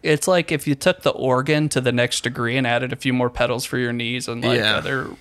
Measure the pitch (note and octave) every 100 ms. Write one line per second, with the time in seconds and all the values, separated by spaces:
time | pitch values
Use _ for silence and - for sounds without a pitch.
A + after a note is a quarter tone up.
0 | D#3+ D3+ - F3+ - D3+ D3+ C#3 F#3 F3+
1 | C#3+ - B2+ B2+ C3+ D3+ D3+ C3 B2+ A#2+
2 | A#2+ - D3 B2 A#2 C3 B2 A#2+ B2+ A#2+
3 | C3 B2+ B2 B2 B2 A#2+ - B2+ A#2+ A#2+
4 | A#2 B2 B2 A#2 A#2+ B2 A2 G#2 - C3+
5 | - -